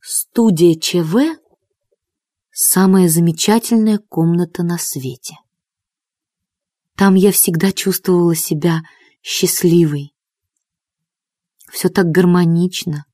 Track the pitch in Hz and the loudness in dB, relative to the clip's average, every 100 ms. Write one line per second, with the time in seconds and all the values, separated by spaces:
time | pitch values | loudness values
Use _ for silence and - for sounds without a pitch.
0 | - - - - 226 165 175 160 - 180 | -10 -10 -6 0 0 4 2 2 -2 -4
1 | 160 196 302 320 _ _ _ _ _ _ | -2 0 0 -4 _ _ _ _ _ _
2 | _ _ _ _ _ - - - 190 190 | _ _ _ _ _ -6 -2 2 4 4
3 | 180 160 170 165 - 220 - 233 214 208 | 4 2 0 0 0 0 2 0 0 -2
4 | _ - 165 170 175 - 175 170 - 143 | _ -2 0 0 -2 -4 -6 -6 -8 -10
5 | 127 120 - - _ _ _ _ _ _ | -10 -12 -18 -20 _ _ _ _ _ _
6 | _ _ _ _ _ _ _ _ _ - | _ _ _ _ _ _ _ _ _ 0
7 | 196 190 196 185 - 165 196 190 - 185 | 2 4 4 2 -2 0 -2 -2 -4 -4
8 | - 180 175 165 - 156 175 165 160 _ | 0 2 2 0 -4 -2 -2 -2 -6 _
9 | _ _ - - 185 - 180 170 160 147 | _ _ -10 -4 -2 0 2 4 2 -2
10 | 143 _ _ _ _ _ _ _ _ _ | -10 _ _ _ _ _ _ _ _ _
11 | _ _ _ _ _ _ _ - 185 180 | _ _ _ _ _ _ _ -6 -4 0
12 | 175 160 180 175 170 165 180 180 - 147 | 0 2 2 2 2 0 -2 -4 -8 -10
13 | 147 | -12